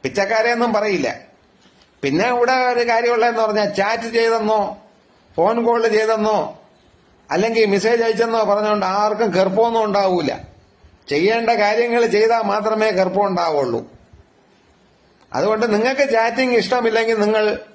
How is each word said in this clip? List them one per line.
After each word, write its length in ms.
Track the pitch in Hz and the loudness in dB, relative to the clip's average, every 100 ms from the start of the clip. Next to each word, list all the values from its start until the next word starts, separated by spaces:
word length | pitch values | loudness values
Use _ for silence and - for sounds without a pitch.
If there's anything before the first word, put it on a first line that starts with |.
പിച്ചക്കാരെയൊന്നും 680 | 135 160 196 220 226 240 233 | -6 -4 -2 0 0 0 0
പറയില്ല. 460 | 208 208 180 123 - - _ _ _ _ _ _ _ | 0 0 -2 -4 -6 -16 _ _ _ _ _ _ _
പിന്നെ 260 | 139 151 233 | -4 0 0
ഇവിടെ 240 | 240 240 | 0 2
ഒരു 380 | 262 254 240 233 | 2 0 0 0
കാര്യമുള്ളതെന്ന് 520 | 233 240 240 240 226 | 0 0 2 0 0
പറഞ്ഞാൽ 320 | 220 214 202 | -2 0 -2
ചാറ്റ് 400 | 190 202 226 226 | -2 -2 -2 -2
ചെയ്തെന്നോ 640 | 226 226 226 214 220 202 - - _ _ _ _ - | 0 2 0 0 0 -2 -8 -20 _ _ _ _ -2
ഫോൺ 300 | 180 233 233 | 0 2 0
കോൾ 220 | 233 226 | 0 2
ചെയ്തെന്നോ 760 | 214 220 220 214 208 - - - _ _ _ _ _ _ | 0 0 0 0 0 -4 -10 -20 _ _ _ _ _ _
അല്ലെങ്കിൽ 340 | 160 220 226 214 | -2 0 2 2
മെസ്സേജ് 380 | 196 208 233 | 2 2 2
അയച്ചെന്നോ 400 | 226 220 233 226 | 0 0 0 0
പറഞ്ഞുകൊണ്ട് 420 | 208 202 214 214 185 | 0 0 0 -2 -2
ആർക്കും 440 | 196 214 208 226 | 0 -2 0 -2
ഗർഭമൊന്നും 540 | 175 190 190 233 226 | 0 0 2 0 0
ഉണ്ടാവൂല. 540 | 214 202 190 180 143 - - - _ _ - _ - | 0 0 0 0 -2 -6 -12 -20 _ _ -20 _ -4
ചെയ്യേണ്ട 400 | 143 185 226 226 | 0 0 0 0
കാര്യങ്ങൾ 560 | 226 208 220 240 233 233 | 2 2 2 0 2 2
ചെയ്താൽ 360 | 208 220 233 | 2 2 2
മാത്രമേ 500 | 208 202 214 220 220 | 0 -2 -2 0 0
ഗർഭം 340 | 185 190 190 202 | 0 0 0 -2
ഉണ്ടാവുള്ളൂ. 720 | 180 170 147 131 113 - - _ - _ _ _ _ _ _ _ _ _ _ _ | 0 0 0 -2 -4 -6 -20 _ -20 _ _ _ _ _ _ _ _ _ _ _
അതുകൊണ്ട് 400 | 123 185 220 233 | -4 -2 0 0
നിങ്ങൾക്ക് 380 | 208 240 269 277 | 0 0 0 0
ചാറ്റിംഗ് 460 | 226 226 233 254 240 | 2 0 0 0 0
ഇഷ്ടമില്ലെങ്കിൽ 600 | - 254 226 220 226 220 | 0 0 0 0 0 0
നിങ്ങൾ 400 | 208 214 214 - - | 0 2 0 -4 -10